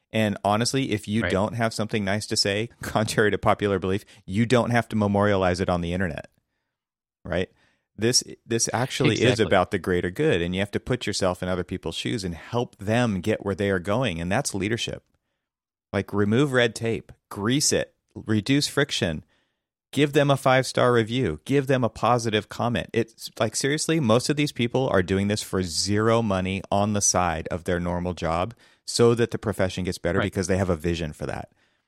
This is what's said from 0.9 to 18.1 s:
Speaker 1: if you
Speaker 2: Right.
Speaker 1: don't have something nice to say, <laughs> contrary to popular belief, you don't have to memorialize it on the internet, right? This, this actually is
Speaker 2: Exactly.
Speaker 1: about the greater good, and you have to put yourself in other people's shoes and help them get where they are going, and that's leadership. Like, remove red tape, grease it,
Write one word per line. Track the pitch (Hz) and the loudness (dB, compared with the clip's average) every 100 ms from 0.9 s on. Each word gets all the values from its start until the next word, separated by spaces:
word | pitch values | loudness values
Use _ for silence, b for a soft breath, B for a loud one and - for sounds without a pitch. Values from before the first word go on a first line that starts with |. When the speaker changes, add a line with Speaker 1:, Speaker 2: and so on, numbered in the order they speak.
Speaker 1:
if | 104 - | -4 -2
you | 107 | -2
Speaker 2:
Right. | 92 | 0
Speaker 1:
don't | 92 107 | 0 0
have | 117 113 - | 0 -2 -2
something | 104 110 | -4 -2
nice | 98 104 - | -2 -2 -2
to | 110 | -2
say, | 101 101 117 - | 0 0 -4 -8
<laughs> | |
contrary | - 110 107 - 104 | -4 -2 0 2 2
to | 95 | 2
popular | 110 98 101 95 | 2 2 2 0
belief, | 95 98 - B - | 0 -4 -6 B -6
you | 98 117 | -2 2
don't | 120 110 | 2 2
have | 120 - | 0 0
to | 110 | 0
memorialize | 101 101 104 98 92 90 | 2 4 4 4 2 0
it | 92 | 0
on | 87 | 0
the | 85 | -2
internet, | 90 92 71 - _ _ _ _ _ _ _ _ _ | -2 -4 -6 -12 _ _ _ _ _ _ _ _ _
right? | - 85 92 _ _ _ _ - | -6 -4 -4 _ _ _ _ -2
This, | 113 123 - - - | 0 0 -2 -10 -4
this | 113 - | -2 -2
actually | 110 131 - 123 107 | -2 -2 0 2 4
is | 104 | 2
Speaker 2:
Exactly. | 104 92 | 4 4
Speaker 1:
about | 98 87 | 4 2
the | 98 | 0
greater | 87 90 90 | 0 0 0
good, | 90 156 95 | -2 0 0
and | 85 92 | 0 -2
you | |
have | 101 | -2
to | 101 | -4
put | - 123 - | -4 -4 -4
yourself | 98 95 90 | -2 0 0
in | 90 | -2
other | 90 | -4
people's | 87 92 82 - | -4 -6 -8 -6
shoes | 123 120 | -6 -4
and | 92 | -6
help | 82 - 120 123 - | -8 -6 -4 -4 -6
them | 101 117 120 95 | -2 2 2 0
get | 104 110 101 | -2 -2 -2
where | 98 | -2
they | 101 | 0
are | 95 | 0
going, | 87 110 127 82 | 0 -2 -2 -2
and | 87 | -2
that's | 104 - 101 | -2 -2 -4
leadership. | 98 - - - _ _ _ _ _ _ _ _ _ | -4 -4 -6 -10 _ _ _ _ _ _ _ _ _
Like, | 101 95 | -4 -2
remove | 101 101 113 147 | 0 2 2 2
red | 127 120 | 4 2
tape, | - 113 107 - - - | 0 -4 -6 -8 -20 -14
grease | 104 104 139 - | -4 0 2 2
it, | 90 - _ _ | 0 -2 _ _